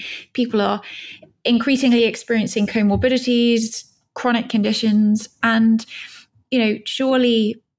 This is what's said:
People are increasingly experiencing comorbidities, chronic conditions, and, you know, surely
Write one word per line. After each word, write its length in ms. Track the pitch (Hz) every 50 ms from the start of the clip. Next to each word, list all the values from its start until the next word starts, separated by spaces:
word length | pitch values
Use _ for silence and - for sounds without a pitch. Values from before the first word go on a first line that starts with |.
| - - - - - - -
People 260 | - 240 233 226 214
are 220 | 202 196 208 208 - - - - - - - - - - _ _
increasingly 640 | - 226 240 226 - 285 269 254 277 247 240 233 233
experiencing 640 | 220 - - - - 233 226 208 - - 220 208
comorbidities, 1200 | 202 - 226 208 202 202 196 - 254 262 247 254 247 247 240 233 240 233 226 226 220 - - - _ _ _ _ _
chronic 380 | - - - 247 240 233 240 247
conditions, 800 | - 220 202 214 220 - - 220 208 214 214 208 214 220 - - _ _
and, 440 | - 226 226 226 226 226 220 220 - - - - - - - - - _ _ _ _ _
you 80 | - 247
know, 200 | 226 214 214 214 -
surely 760 | - - - 269 262 262 254 247 247 233 226 214 208 233 - _ _ _